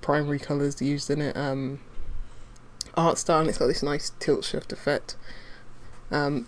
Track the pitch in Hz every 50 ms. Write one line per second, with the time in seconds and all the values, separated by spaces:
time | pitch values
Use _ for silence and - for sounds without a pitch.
0 | - - 143 151 147 147 147 139 - - 147 143 143 143 143 - 127 139 147 143
1 | - - 143 151 147 135 - - 143 139 135 135 135 131 139 143 - - - -
2 | - - - - - - - - - - - - - - - - - - - 165
3 | 165 165 - - - - 170 156 160 160 - - 147 127 165 - - 147 147 151
4 | - - - - - - 214 - - - - - - - - - - 147 147 -
5 | - - - - - - - - - - - - - - - - - - - -
6 | - - - 147 143 143 147 123 120